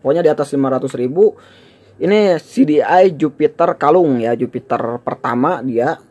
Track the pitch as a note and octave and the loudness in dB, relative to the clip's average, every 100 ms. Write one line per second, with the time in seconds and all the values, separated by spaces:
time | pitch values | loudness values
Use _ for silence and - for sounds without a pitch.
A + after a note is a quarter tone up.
0 | C3 D#3+ E3 D3 C#3+ C#3 C3+ C3 C3 C3 | 0 0 2 0 -4 -2 -2 -2 -4 -6
1 | B2+ D#3+ G#3 - - - - _ _ _ | -4 2 2 0 -20 -20 -20 _ _ _
2 | - G#3+ G3+ E3+ - - B3+ D3+ A#2+ F3+ | -2 2 2 0 -4 -2 2 2 2 4
3 | F#3+ D3 D3+ - D3+ - E3+ - D3 E3+ | 4 2 -4 0 -2 0 -2 0 2 2
4 | E3 B2 A2+ A#2 A#2+ B2 - A#2 A#2 A#2+ | 2 0 -2 -2 -4 -8 -6 -6 -6 -6
5 | - A#2 - A#2+ C#3+ F3 C3 A2+ B2+ D#3+ | -8 -8 -6 -2 -2 -2 -4 -2 -2 -4
6 | - | -12